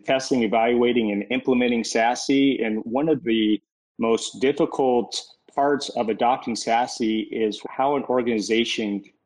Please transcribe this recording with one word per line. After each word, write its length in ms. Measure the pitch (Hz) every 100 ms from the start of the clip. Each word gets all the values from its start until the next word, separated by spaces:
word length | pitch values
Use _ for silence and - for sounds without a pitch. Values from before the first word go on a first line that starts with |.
| -
testing, 380 | 131 - 131
evaluating, 680 | 113 113 117 120 120 120 107
and 140 | 101 104
implementing 540 | 123 135 123 123 117
sasi. 800 | 110 117 113 123 - 139 139 131
And 160 | 113 110 113
one 240 | 123 160
of 140 | 143
the 380 | 117 113 107 104 - _ _ -
most 420 | 113 113 - 101
difficult 800 | 131 147 160 - 131 123 101 - - _ _
parts 360 | - 139 139 -
of 180 | 120 110
adopting 480 | 107 123 131 - 110
sasi 640 | - 117 123 - 113 110 104
is 300 | 117 110 101 -
how 300 | - 139 143
an 60 |
organization 1000 | - 123 117 113 98 113 117 - 107 101 - _